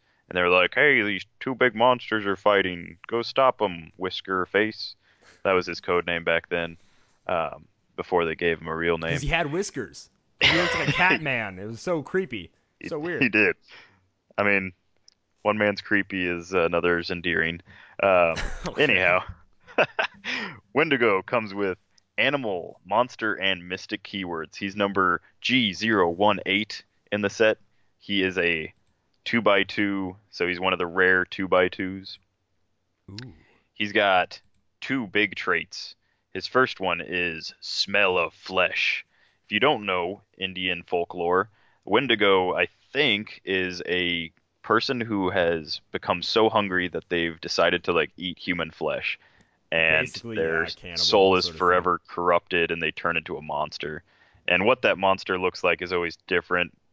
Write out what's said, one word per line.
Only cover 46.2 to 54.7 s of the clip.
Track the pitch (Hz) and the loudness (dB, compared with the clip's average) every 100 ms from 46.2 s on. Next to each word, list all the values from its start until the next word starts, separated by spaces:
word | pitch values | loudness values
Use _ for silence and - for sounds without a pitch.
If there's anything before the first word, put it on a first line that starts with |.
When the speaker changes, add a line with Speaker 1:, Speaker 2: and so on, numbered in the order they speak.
Speaker 1:
so | - 113 110 | 0 2 4
hungry | 107 101 90 90 | 2 0 -2 -2
that | 85 - | -6 -4
they've | 87 85 80 | -2 -2 -4
decided | 85 - 87 87 92 | -4 2 2 2 0
to, | |
like, | 85 76 - | 0 0 -4
eat | 90 82 | -10 -8
human | - 85 80 | -6 -4 -6
flesh. | - 78 65 - - _ _ _ _ _ | -6 -4 -4 -6 -8 _ _ _ _ _
And | 82 80 78 78 | 0 2 2 -2
Speaker 2:
Basically, | - 117 110 | -8 -8 -4
Speaker 1:
their | 80 82 | -2 -2
Speaker 2:
yeah, | 85 | -4
cannibal | - 87 85 | -8 -10 -4
Speaker 1:
soul | - 107 95 92 | 2 6 6 4
is | 90 | 0
Speaker 2:
sort | 80 | 0
of | |
thing. | |
Speaker 1:
forever | 90 90 87 85 - | 2 2 2 -2 -4
corrupted | - 87 87 - 87 82 | -2 2 2 2 0 0
and | 85 | -2
they | 80 | -6
turn | - 87 85 | -4 -4 -4
into | 80 76 | -6 -10
a | |
monster. | 76 73 76 - 76 78 - _ _ _ - | -8 -6 -6 -8 -10 -10 -16 _ _ _ 0
And | 90 | 2
what | 104 | 4